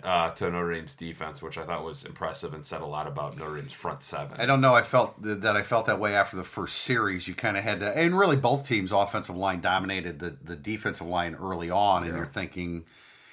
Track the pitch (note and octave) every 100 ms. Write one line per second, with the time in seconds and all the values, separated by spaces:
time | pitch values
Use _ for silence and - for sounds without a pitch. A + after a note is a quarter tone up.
0 | F#2 F2 E2 - F#2 F2 E2+ E2 D#2+ -
1 | E2 D#2 D#2 C#2+ E2 E2 D#2+ E2 D#2+ D2
2 | - - E2 D#2 E2 D2+ D2+ D#2+ D2+ D2
3 | D2+ D2 D2 C#2 D#2 D2+ C#2 - E2 D2
4 | - D2+ D2 - B2 C3+ C3 A#2+ A2 B2+
5 | A2 - G#2+ G2+ G#2+ G#2 G2+ A#2 A2+ G2
6 | G#2 G2+ G2 F#2+ F2 - F2+ - - B2
7 | G#2 F2+ F#2 F2 A2 G2 A2 G2 G2+ B2
8 | E3+ F#3 F#3+ C3+ A#2+ C#3 - A2 F#2+ G2+
9 | G2+ G#2+ G#2 F2+ F#2+ F2+ F#2 F#2 F#2+ F#2+
10 | F2 D2 F2 - D#2 D#2+ C#2+ A2 G#2 -
11 | E2+ F2+ E2+ D#2 F#2+ F2 E2+ F#2 G#2 F2+
12 | E2+ E2+ E2+ G2+ F2+ F2+ F2 E2+ - -
13 | - - -